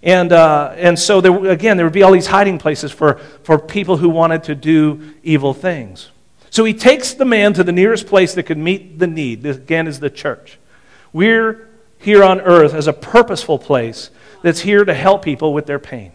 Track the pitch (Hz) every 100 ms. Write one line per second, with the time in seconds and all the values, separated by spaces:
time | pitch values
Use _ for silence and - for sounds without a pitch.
0 | 170 185 175 170 160 151 143 - 175 175
1 | - 202 185 185 190 170 214 190 165 165
2 | 190 190 - 190 202 170 156 147 147 -
3 | 151 135 - - - 156 - 202 185 175
4 | 175 165 165 160 156 147 156 160 151 147
5 | - - 165 151 139 135 185 165 110 90
6 | - _ _ _ _ - 220 220 247 262
7 | 254 - 269 220 208 180 175 175 196 226
8 | - 196 185 180 160 156 160 190 185 156
9 | 180 160 139 110 139 135 131 160 160 139
10 | 143 - 156 120 - _ _ _ _ _
11 | _ 156 208 226 226 220 - _ _ _
12 | 202 208 190 185 185 175 151 151 151 -
13 | - 226 233 185 - 147 - 139 117 113
14 | - _ _ _ 175 165 202 202 202 143
15 | 175 196 175 135 156 147 147 143 - 123
16 | 123